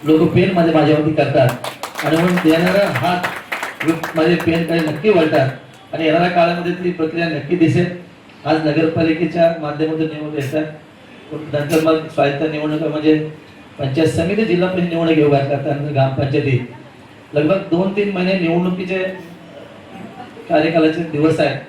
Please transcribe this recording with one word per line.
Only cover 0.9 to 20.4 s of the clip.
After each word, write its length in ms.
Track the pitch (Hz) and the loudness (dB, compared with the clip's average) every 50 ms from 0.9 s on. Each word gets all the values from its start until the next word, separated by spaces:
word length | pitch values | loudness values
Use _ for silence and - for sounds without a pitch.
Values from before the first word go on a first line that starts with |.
| 151 147 - - | 4 4 2 0
करतात 920 | - - 139 127 - - 127 127 - - - - - - - - - - - | 2 2 0 2 4 4 2 2 0 -4 -10 -12 -10 -12 -14 -12 -10 -6 -2
आणि 120 | - 156 | 0 2
म्हणून 200 | 165 170 180 180 175 160 | 2 2 2 2 2 4
देणारा 400 | 156 160 165 175 180 190 202 202 175 139 | 4 4 4 2 2 2 2 2 2 0
हात 880 | 120 - 175 180 175 - - - - - - - - - - - - - 156 165 156 - - - | -2 0 0 -2 -2 -4 -6 -8 -10 -12 -10 -10 -10 -8 -12 -10 -6 -4 -4 -2 -4 -6 -4 -2
माझे 180 | 160 160 165 175 | 0 2 2 2
पेणकडे 420 | 165 - 165 160 170 165 160 170 165 | 2 2 0 0 0 0 0 0 0
नक्की 300 | 160 156 147 151 208 214 | 0 -2 -4 0 2 2
वळतात 380 | 202 170 156 156 151 139 131 131 - - - - - - - - | 4 4 4 4 2 2 0 0 -2 -8 -18 -20 -20 -20 -14 -10
आणि 120 | - 156 160 | -6 -2 0
येणाऱ्या 240 | 156 147 170 175 180 | 2 2 2 2 2
काळामध्ये 440 | 175 175 170 175 170 175 175 180 175 | 2 2 2 2 2 -2 -4 -4 -4
ती 160 | 180 185 175 | -2 -4 -4
प्रक्रिया 360 | - - 160 156 - 170 170 165 | -2 -2 -4 -4 -2 -4 -4 -2
नक्की 280 | 151 143 131 - 175 | -4 -6 -4 -2 0
दिसेल. 300 | 170 160 151 - 175 180 - - - - - - - - - - - - | 2 2 2 4 2 0 0 -4 -10 -14 -20 -20 -20 -20 -20 -20 -10 -2
आज 220 | 143 156 156 156 | 0 0 2 2
नगरपालिकेच्या 840 | 151 147 156 156 156 - 165 165 160 156 156 175 156 165 175 165 165 165 160 | 0 2 2 0 0 0 0 0 0 0 0 -2 -2 2 2 2 2 2 -2
माध्यमातून 460 | 151 147 143 147 156 156 160 156 160 | -6 -6 -4 -4 -2 -2 -2 -2 -2
निवडणूक 280 | 156 151 151 151 151 147 | -4 -4 -8 -10 -8 -6
येतात, 300 | 143 135 135 156 151 156 151 - - - - - - - - - - - - 156 139 - - | -6 -6 -4 -4 -4 -4 -4 -10 -16 -20 -20 -20 -20 -20 -20 -20 -20 -18 -14 -14 -12 -10 -6
नंतर 300 | 131 - 147 143 170 156 160 | -6 -6 -2 0 0 2 4
मग 220 | 160 160 156 - - | 2 2 0 -2 -6
स्वायत्त 340 | - - 139 143 139 139 | -2 0 0 0 0 -2
निवडणुका 460 | 156 156 151 151 151 156 151 156 - 151 | -4 -4 -4 -4 -4 -4 -4 -2 -4 -4
म्हणजे 280 | 147 156 151 156 156 156 156 - - - - - - - - - - - | -4 0 2 4 4 4 0 -6 -10 -16 -20 -20 -20 -20 -20 -20 -10 -6
पंचायत 300 | 147 131 - 160 160 151 | -6 -2 0 2 0 2
समिती, 360 | - 151 165 180 202 208 - | 2 0 -2 0 0 0 0
जिल्हा 240 | 170 180 170 185 185 | 2 2 2 2 0
परिषद 200 | 185 175 175 170 | 0 -2 -2 -2
निवडणूक 300 | 165 165 165 160 160 151 | 0 0 0 2 4 4
येऊ 120 | 147 143 | 4 4
घातल्या, 280 | 143 139 131 - 143 - | 4 2 2 0 -2 -4
त्यानंतर 340 | - 151 139 143 143 147 | -2 -4 -4 -4 -4 -4
ग्रामपंचायती, 680 | 139 131 135 135 - 147 143 135 147 147 131 139 127 117 - - - - - - - - - - - - - - - | 0 0 0 0 0 -2 -2 0 0 0 0 2 0 0 -2 -6 -14 -20 -20 -20 -20 -20 -20 -20 -20 -20 -20 -4 -2
लगभग 340 | 147 151 156 190 190 - - | 0 2 2 2 0 0 -2
दोन 220 | 165 175 190 196 196 | 0 0 0 0 0
तीन 160 | 208 202 202 190 | -2 -2 -2 -2
महिने 240 | 180 180 185 190 185 | -2 0 0 0 0
निवडणुकीचे 640 | 170 165 170 175 180 180 180 180 185 180 190 190 185 185 185 185 - - - - - - - - - - - - - - - - - - - - - - - - | 0 0 0 0 0 0 -4 -4 -6 -6 -4 -4 -4 -6 -8 -10 -16 -18 -20 -20 -20 -20 -20 -20 -20 -20 -20 -20 -20 -20 -18 -18 -18 -16 -16 -18 -18 -18 -18 -20